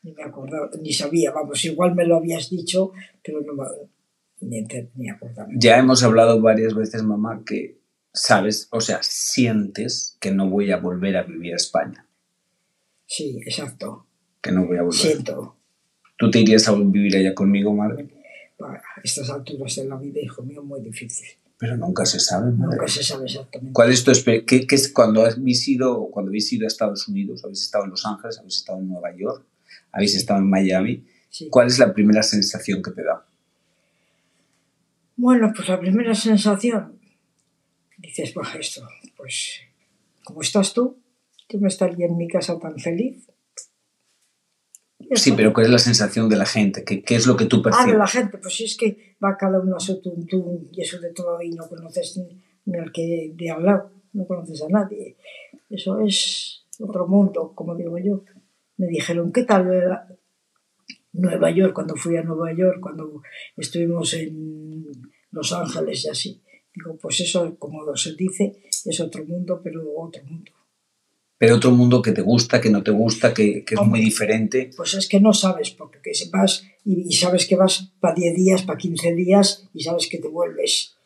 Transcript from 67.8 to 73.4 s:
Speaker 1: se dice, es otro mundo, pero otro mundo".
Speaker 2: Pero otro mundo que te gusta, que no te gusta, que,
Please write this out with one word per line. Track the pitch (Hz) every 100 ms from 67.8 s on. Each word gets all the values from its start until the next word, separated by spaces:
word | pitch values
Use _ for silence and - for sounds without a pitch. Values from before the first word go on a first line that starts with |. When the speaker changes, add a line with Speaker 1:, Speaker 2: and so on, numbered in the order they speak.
| 151 131
Speaker 1:
se | 170
dice, | 156 185 - 202 - _ -
es | 196 165
otro | 165 -
mundo, | 156 175 180 175
pero | 170 156 156 151
otro | 165 -
mundo". | 135 165 - _ _ _ _ _ _ _ _ _
Speaker 2:
Pero | 113 117
otro | 127
mundo | 123 123 123
que | 107
te | 98
gusta, | 95 120 - 117
que | 113
no | 101
te | 98
gusta, | 104 117 - 120
que, | 117